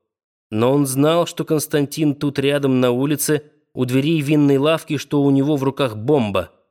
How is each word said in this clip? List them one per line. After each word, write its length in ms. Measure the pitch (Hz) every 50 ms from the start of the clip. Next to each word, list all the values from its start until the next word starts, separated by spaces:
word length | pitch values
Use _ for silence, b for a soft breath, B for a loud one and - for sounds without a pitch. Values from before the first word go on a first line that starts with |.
| _ _ _ _ _ _ _ _ _ _
Но 220 | 110 107 117 127 139
он 140 | 147 143
знал, 400 | 131 131 135 143 156 165 175 165
что 180 | - - - 156
Константин 680 | - 160 147 - - - 147 143 139 - 156 160 147 135
тут 240 | 139 147 143 139 143
рядом 420 | 135 139 143 143 139 135 131 127
на 100 | 127 123
улице, 640 | 123 123 139 151 147 139 - - 151 147 - - _ _ _ _ _ 131
у 60 | 127
дверей 360 | 123 127 135 139 156 170 156
винной 360 | 135 143 156 151 147 143 139
лавки, 400 | 135 143 156 160 151 - - 151
что 260 | 131 - - 151 143 139
у 80 | 139
него 240 | 139 139 135 147 156
в 80 | 135 131
руках 340 | 135 131 - 143 123 107
бомба. 540 | 107 107 139 156 139 113 101 98 92 85 - _ _ _ _